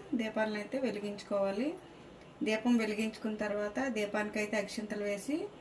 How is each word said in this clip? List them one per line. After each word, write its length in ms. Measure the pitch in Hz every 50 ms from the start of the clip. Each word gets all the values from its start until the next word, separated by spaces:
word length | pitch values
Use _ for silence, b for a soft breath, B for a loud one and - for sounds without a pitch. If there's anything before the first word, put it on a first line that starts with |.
| - - 302 226
దీపాలను 380 | 226 220 - 220 220 220 208 208
అయితే 140 | 202 - - 269 269
వెలిగించుకోవాలి. 840 | 226 202 208 202 202 202 202 - - 208 196 196 196 196 208 262 311 359 370 - B B B B B B B B B - - -
దీపం 300 | 214 214 220 - 247 240 226 220
వెలిగించుకున్న 520 | 214 208 208 220 220 - - - 220 214 208 214
తర్వాత 340 | 208 202 208 208 208 208 254 269 269 226 214
దీపానికైతే 580 | 208 202 - 214 208 208 - 214 208 208 226 208
అక్షింతలు 420 | 196 - - 220 214 - 208 208 202 202
వేసి 260 | 202 196 - - 294 349 415 415 - -